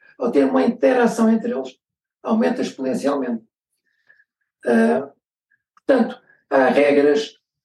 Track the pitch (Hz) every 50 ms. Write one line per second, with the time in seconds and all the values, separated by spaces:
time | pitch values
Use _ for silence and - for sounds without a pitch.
0 | _ _ _ - - 233 - 277 277 262 254 262 254 233 - - - 269 254 240
1 | 240 233 - - 226 220 226 220 - 233 240 - - - - _ _ _ _ _
2 | _ _ _ _ - - 233 214 247 254 - - 131 - - - 131 131 123 -
3 | - 135 139 139 131 120 117 113 - _ _ _ _ _ _ _ _ _ _ _
4 | _ _ _ _ _ _ _ _ _ _ _ _ - - 233 226 226 226 233 -
5 | - - - _ _ _ _ _ _ _ _ _ _ _ _ _ _ - 277 247
6 | 226 - - - _ _ _ _ _ - - - 127 127 - 143 143 147 139 143
7 | 143 147 147 147 - - - _ _ _ _ _ _